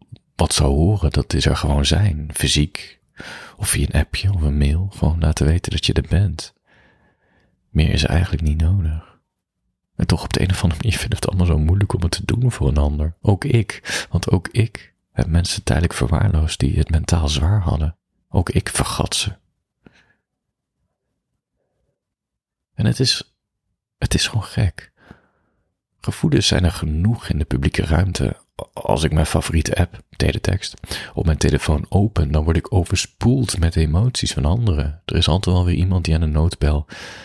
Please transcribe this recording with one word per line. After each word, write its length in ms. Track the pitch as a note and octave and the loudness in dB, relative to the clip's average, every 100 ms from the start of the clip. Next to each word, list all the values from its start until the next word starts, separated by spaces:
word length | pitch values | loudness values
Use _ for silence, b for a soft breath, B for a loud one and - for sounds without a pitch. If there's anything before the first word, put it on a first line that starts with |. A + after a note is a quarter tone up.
| _ - _ - | _ -20 _ -4
wat 180 | D#2 | 0
zou 200 | - C2+ | 2 2
horen, 380 | C#2 E2+ G#2 D#2 | 4 2 2 0
dat 220 | C#2+ - | 0 0
is 120 | C#2 D2+ | 0 0
er 120 | C#2+ | 0
gewoon 280 | D2+ C#2+ C#2 | 0 0 2
zijn, 440 | - G2+ D2+ D2 | 2 2 0 -6
fysiek, 680 | - - C#3 D3 - - - _ B B B B B | -4 0 0 0 -4 -16 -20 _ B B B B B
of 120 | - | -4
via 180 | - D2 | -2 0
een 100 | D2+ | 0
appje 340 | D#2 - G2 | -2 -2 -2
of 80 | F2+ | 0
een 160 | D2+ C#2+ | 0 2
mail, 300 | C#2+ D#2+ G2 | 2 2 -2
gewoon 300 | - - E2 | -2 0 2
laten 260 | D#2+ - D2 | 0 2 2
weten 260 | F2 - | 2 0
dat 140 | - - | -2 0
je 80 | |
er 140 | - - | 0 2
bent. 440 | E2+ G2+ D#2 - _ b b b b b b b b b b _ | 2 2 -2 -12 _ b b b b b b b b b b _
Meer 240 | D2+ D#2 | 0 2
is 100 | - | 2
eigenlijk 400 | - D#2+ F2 D2 | 2 0 0 0
niet 180 | D#2 D#2 | 0 2
nodig. 520 | E2 G2 D#2+ D#2 - _ _ _ _ _ _ _ _ - | 2 2 0 -4 -10 _ _ _ _ _ _ _ _ -4
En 120 | E2+ | 0
toch 160 | E2+ | 0
op 100 | - | 0
de 80 | - | 0
een 80 | F2+ | 0
of 140 | F#2 | 2
andere 180 | E2+ D#2+ | 0 0
manier 160 | G#2 - | -2 -2
vind 160 | - | -4
ik 60 | - | -2
het 80 | - | -2
allemaal 180 | F#2 F2 | 0 2
zo 120 | D2+ | 2
moeilijk 360 | D#2+ G2 G2 | 2 2 0
om 80 | E2+ | 0
het 100 | F2 | -2
te 140 | - - | -2 -2
doen 260 | G#2+ B2 | 0 0
voor 160 | - C#2 | 0 0
een 100 | C#2+ | 2
ander. 380 | D2 D2 D#2 - | 2 0 -4 0
Ook 240 | - G2 C#3+ | 0 0 2
ik, 600 | A#2 G#2 - - - - | 0 0 -8 -8 -8 -4
want 200 | E2+ - | -4 0
ook 180 | F#2 - | 0 0
ik 460 | A#2 A2 - - _ _ | -2 -2 -6 -18 _ _
heb 160 | - D#2+ | -4 0
mensen 360 | E2+ E2+ - | 0 0 -4
tijdelijk 300 | - D#2 E2+ | -2 0 0
verwaarloosd 680 | - A#1+ - - D#2 D#2 - | 0 0 2 2 2 0 0
die 180 | C#2 - | 0 0
het 120 | - | 0
mentaal 380 | D#2+ - E2+ D2 | 0 2 0 0
zwaar 340 | D2+ E2+ G#2 | 0 2 2
hadden. 360 | E2+ - D#2+ - _ _ _ | 2 0 -2 -4 _ _ _
Ook 200 | G2+ - | -2 0
ik 200 | - - | -2 -2
vergat 460 | - - - - - | -4 -4 -2 -2 -2
ze. 200 | - - _ _ _ _ b b b b _ _ _ _ _ _ _ _ _ _ _ _ _ _ _ _ _ _ _ _ _ _ _ _ _ | -4 -8 _ _ _ _ b b b b _ _ _ _ _ _ _ _ _ _ _ _ _ _ _ _ _ _ _ _ _ _ _ _ _
En 120 | - - | -2 -2
het 140 | A#2+ | 0
is, 360 | C3 - - _ _ _ _ _ _ _ | -2 -2 -8 _ _ _ _ _ _ _
het 160 | - | 0
is 140 | - - | 0 0
gewoon 160 | A2 | -4
gek. 480 | - - G2+ - - b b b b b b b b _ _ _ | -4 -2 -2 -4 -18 b b b b b b b b _ _ _
Gevoelens 480 | - - D#3+ C3+ - | -8 -2 2 2 2
zijn 160 | E2 | 2
er 80 | F2 | 2
genoeg 580 | - D#2 D#2 G2+ A#2+ - | 0 -4 0 0 -2 -2
in 80 | C#2+ | -4
de 80 | D2 | -2
publieke 400 | C2 C#2 - - | 0 0 0 0
ruimte. 560 | D#2+ F#2+ - A1+ - _ - - | 2 2 -2 -4 -4 _ -16 -14
Als 300 | - - A#1 | -8 -2 0
ik 80 | D#2 | 2
mijn 120 | D#2 D#2 | 0 0
favoriete 500 | F#2 - E2 - - | 0 0 -2 0 0
app, 280 | F2 - - - | -2 -4 -18 -2
teletext, 580 | D#2 - - F#2+ - - B B B | -2 0 -2 -2 -4 -14 B B B
op 120 | - E2 | -2 0
mijn 120 | D2+ | 2
telefoon 480 | D2 C#2 - D2+ - | 2 2 0 -2 0
open, 420 | F#2+ G#2+ - C#2+ | 0 2 0 0
dan 120 | D#2 | 2
word 140 | D2+ E2+ | 2 0
ik 160 | - | 0
overspoeld 840 | F#2+ E2 F#2 - _ A#2 C3+ A#2 F2+ | -2 0 -2 -4 _ 2 2 0 0
met 160 | E2 F2+ | 0 2
emoties 580 | D#2 E2 B2 - - | 0 2 0 -2 -4
van 120 | - D2 | -2 0
anderen. 560 | A2 A2+ D2+ D2 D2+ - | 2 0 0 -2 -6 -4
Er 100 | D#2+ | 0
is 120 | - | 2
altijd 280 | F2+ F2 F2+ | 2 2 2
wel 100 | F2+ | 2
weer 100 | E2+ | 2
iemand 300 | F#2 F2+ D#2 | 0 0 0
die 80 | |
aan 60 | D#2+ | 0
de 60 | D#2 | 2
noodbel 600 | D2+ E2+ - D2+ D2 - B B B | 2 0 0 0 0 -4 B B B